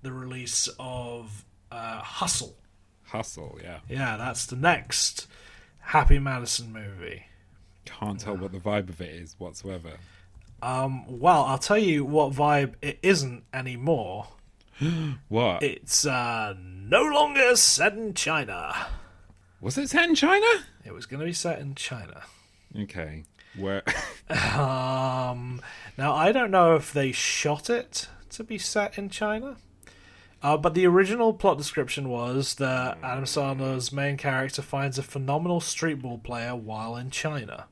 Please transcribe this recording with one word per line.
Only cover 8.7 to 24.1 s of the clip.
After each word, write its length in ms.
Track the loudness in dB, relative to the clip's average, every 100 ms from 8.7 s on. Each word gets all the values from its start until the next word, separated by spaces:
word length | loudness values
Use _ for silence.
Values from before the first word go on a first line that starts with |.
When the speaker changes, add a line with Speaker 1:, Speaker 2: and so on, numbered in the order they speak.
| -2 -2
Speaker 2:
of 100 | -10
it 100 | -12
is 260 | -12 -16 -14
whatsoever. 540 | -14 -12 -10 -10 -12 -16 -20 -20 -20 -20 -20 -10
Speaker 1:
Um, 420 | -4 -2 -2 -4 -10 2
well, 260 | 6 6
I'll 140 | 6 0
tell 200 | 2 4
you 260 | 4 2
what 280 | 2 4 4
vibe 420 | 4 4 4 2 -2
it 160 | -8 0
isn't 420 | 4 4 2 -6 -10
anymore. 760 | -8 -8 -4 0 0 0 -8 -10 -16 -20 _ _ -4
Speaker 2:
<gasps> 480 | -2 0 -2 -6 -2
What? 340 | 2 2 2
Speaker 1:
It's, 440 | -2 -4 0 2 2
uh, 480 | 0 0 -2 -4 -8
no 440 | -12 -14 4 4
longer 500 | 6 4 4 6 6 8
set 360 | 6 6 2
in 200 | 0 -6
China. 720 | -2 0 0 -2 -6 -6 -6 -6 -8 -10 -20 -20 -20 _ _
Speaker 2:
Was 160 | -4 -2
it 140 | 0
set 180 | 2 4
in 60 |
China? 320 | 6 6 6 6 4 0 -20 -16
Speaker 1:
It 80 |
was 100 | -16
gonna 220 | -10 -6 -4
be 80 |
set 240 | -2 -2 -4
in 160 | -6
China. 480 | -8 -8 -8 -12 -16 -20 -20 _ _ _ -10
Speaker 2:
Okay. 460 | -8 -8 -8 -10 -16 _ -20 -8
Where? 260 | -4 -4 -2
<laughs> 40 | -4 -6